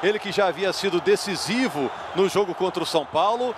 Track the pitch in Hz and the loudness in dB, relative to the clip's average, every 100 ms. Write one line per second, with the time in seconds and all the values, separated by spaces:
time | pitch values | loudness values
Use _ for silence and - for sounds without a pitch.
0 | 180 214 202 185 190 160 190 165 196 175 | 0 0 -2 0 0 0 -2 0 0 0
1 | 180 202 - 175 - 233 262 143 131 - | 2 2 0 -4 -2 0 0 0 -2 -4
2 | - 170 190 185 202 170 185 180 165 165 | -6 0 2 2 0 0 -2 -2 0 0
3 | 135 151 190 233 254 | 0 2 2 2 -2